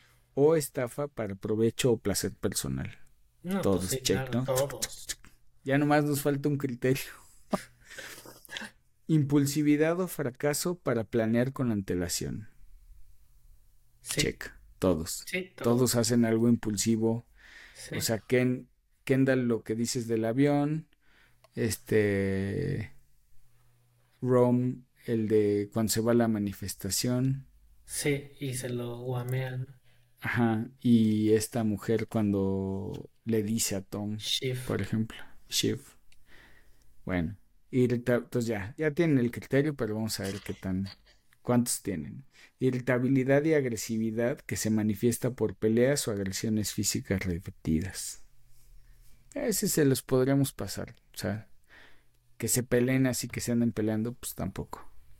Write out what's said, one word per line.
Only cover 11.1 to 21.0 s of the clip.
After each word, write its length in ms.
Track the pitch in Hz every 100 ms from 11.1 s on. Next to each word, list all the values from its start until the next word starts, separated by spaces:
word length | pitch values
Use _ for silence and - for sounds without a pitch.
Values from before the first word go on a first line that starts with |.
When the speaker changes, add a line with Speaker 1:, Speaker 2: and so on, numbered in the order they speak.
| 117 110 117 127
Speaker 1:
con 180 | 135 123
antelación. 800 | 104 98 90 87 - 69 62 104 - - - - - - - - - - - - - _ _
Speaker 2:
Sí. 200 | - -
Speaker 1:
Check, 300 | - - - - - -
todos. 460 | 95 80 80 - -
Speaker 2:
Sí, 260 | 185 185 -
Speaker 1:
Todos 200 | 117 120
Speaker 2:
todos. 160 | 123
Speaker 1:
hacen 300 | 120 113 120
algo 240 | 117 113 117
impulsivo. 800 | 117 110 101 113 113 113 113 - _ - - -
Speaker 2:
Sí. 220 | - - -
Speaker 1:
O 40 |
sea, 180 | - 110
Ken-, 500 | - 127 127 127 - _ _ _
Kendall, 420 | - 131 135 131 120
lo 160 | 110
que 120 | -
dices 340 | 110 117 127 113
del 160 | 113
avión, 640 | 113 123 143 143 147 156 - _